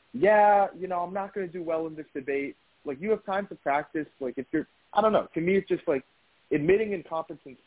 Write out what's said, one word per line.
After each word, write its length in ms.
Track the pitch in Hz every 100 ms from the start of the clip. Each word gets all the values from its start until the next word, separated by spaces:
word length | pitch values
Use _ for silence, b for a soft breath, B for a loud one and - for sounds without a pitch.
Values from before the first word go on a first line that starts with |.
| _
"Yeah, 540 | 120 190 214 208 202 196 -
you 100 | 185
know, 120 | 180
I'm 140 | 175
not 200 | 196 196
gonna 140 | 202 185
do 160 | 175
well 240 | 165 160 160
in 80 | 156
this 100 | 147
debate." 440 | 143 131 139 139 - _ _
Like, 160 | 147 135
you 100 | 202
have 140 | 208 -
time 220 | 190 202
to 80 | 170
practice. 500 | - 139 151 160 147 _
Like, 140 | 131 127
if 80 | 127
you're, 160 | 156 - _ _
I 80 | -
don't 120 | 214
know. 140 | 190 95
To 80 | -
me, 140 | 170 196
it's 140 | 185
just, 180 | 175 -
like, 160 | 139 - _ _ _ _
admitting 400 | 151 151 202 214
incompetence 640 | 190 - 160 156 151 139 123